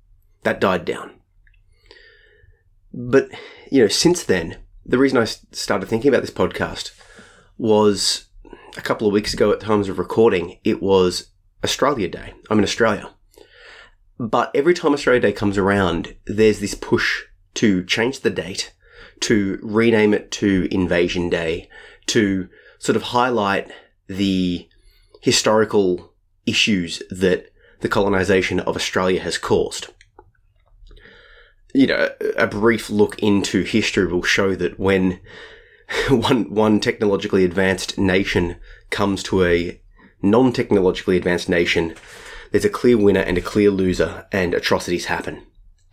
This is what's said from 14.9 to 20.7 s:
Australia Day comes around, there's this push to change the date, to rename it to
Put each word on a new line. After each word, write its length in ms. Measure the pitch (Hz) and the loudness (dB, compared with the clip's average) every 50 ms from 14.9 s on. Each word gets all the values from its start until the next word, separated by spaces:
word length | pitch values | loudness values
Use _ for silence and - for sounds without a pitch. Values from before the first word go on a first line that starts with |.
| 143 | 0
Australia 280 | 139 - 139 123 117 | 2 2 2 2 4
Day 120 | 107 104 104 | 2 2 0
comes 240 | - 107 101 98 | 0 -2 0 0
around, 580 | 101 95 98 101 101 95 85 85 82 - - - - _ | 2 2 2 2 2 2 0 0 -2 -6 -8 -14 -14 _
there's 340 | - 104 107 110 110 101 - | -4 0 4 4 4 4 2
this 160 | 101 95 - | -2 -6 -8
push 480 | - - - 120 113 - - - - - - _ _ _ _ - | -10 -4 -2 -2 0 0 -2 -4 -6 -8 -14 _ _ _ _ -4
to 280 | - 120 104 95 90 90 | 0 2 2 2 2 0
change 360 | - - 113 113 135 135 - | -2 -2 -2 -2 -2 -2 -4
the 80 | - 107 | -4 -4
date, 440 | 92 92 82 90 101 - - - - _ _ _ - - - - _ - | -4 -4 -8 -8 -10 -10 -12 -12 -16 _ _ _ -20 -20 -20 -20 _ -6
to 380 | - - 117 104 98 98 - - | -2 0 2 2 2 0 -4 -6
rename 520 | - 110 104 110 117 117 113 107 107 104 104 | -6 -2 0 2 2 4 4 4 4 4 2
it 180 | - - - | 2 -2 -6
to 360 | - - 107 101 98 92 82 - | -6 -2 0 2 2 2 0 0